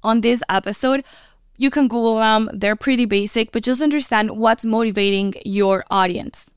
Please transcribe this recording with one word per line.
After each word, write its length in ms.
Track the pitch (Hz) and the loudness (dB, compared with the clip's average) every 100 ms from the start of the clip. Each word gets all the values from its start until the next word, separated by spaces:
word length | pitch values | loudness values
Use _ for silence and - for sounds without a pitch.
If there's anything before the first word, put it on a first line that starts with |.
on 180 | 220 226 | 2 2
this 220 | 226 240 - | 2 0 0
episode. 540 | 190 190 208 - 269 - - - _ _ _ | -2 -2 -4 0 0 -4 -20 -20 _ _ _
You 120 | 269 | 0
can 180 | 285 269 | 2 0
Google 320 | 233 226 220 | 2 0 2
them. 300 | 220 220 220 | 2 2 0
They're 220 | 196 202 214 | -2 -2 -2
pretty 300 | - 254 240 | 0 0 2
basic, 460 | 202 208 233 220 | 0 -2 -2 -2
but 120 | 233 | -2
just 180 | 220 254 | -2 0
understand 560 | 302 294 262 220 220 214 | 0 0 0 0 0 0
what's 260 | 226 226 | 0 0
motivating 720 | 226 220 226 202 202 196 196 190 - | 0 0 0 0 0 0 -2 -6 -6
your 380 | 196 196 190 - | 0 2 0 0
audience. 640 | 196 185 175 - - - | 0 0 -2 -8 -14 -20